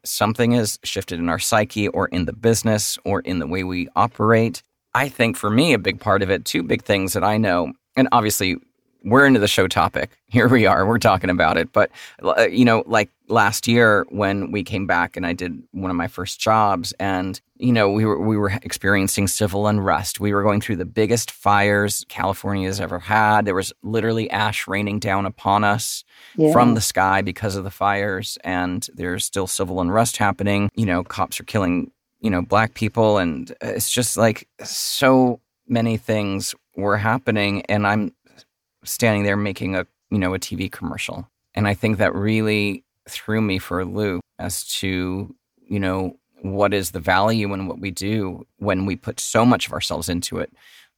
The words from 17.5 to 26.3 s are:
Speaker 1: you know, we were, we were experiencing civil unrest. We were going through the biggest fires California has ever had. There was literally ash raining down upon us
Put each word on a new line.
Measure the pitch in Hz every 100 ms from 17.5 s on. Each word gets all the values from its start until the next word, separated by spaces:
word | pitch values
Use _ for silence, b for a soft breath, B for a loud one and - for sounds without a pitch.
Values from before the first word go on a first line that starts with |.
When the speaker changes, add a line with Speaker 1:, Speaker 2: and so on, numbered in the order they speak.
| _
Speaker 1:
you | 123
know, | 117 101
we | 104 110
were, | 78
we | 107 107
were | 101 101
experiencing | - - 95 101 95 - 98
civil | - 104 98 104
unrest. | 104 95 80 98 -
We | 104
were | 101
going | 104 104
through | - 90
the | 90
biggest | - 110 117 -
fires | - 101 101 101 101 104 - -
California | - 95 95 98 98 92
has | 98
ever | 90 90
had. | 92 107 107 107 104
There | 95
was | 95 -
literally | 104 110 110 113 110
ash | 101 104 101 -
raining | 98 101 101
down | 104 98 98
upon | - - 101 104
us | 107 - - - B B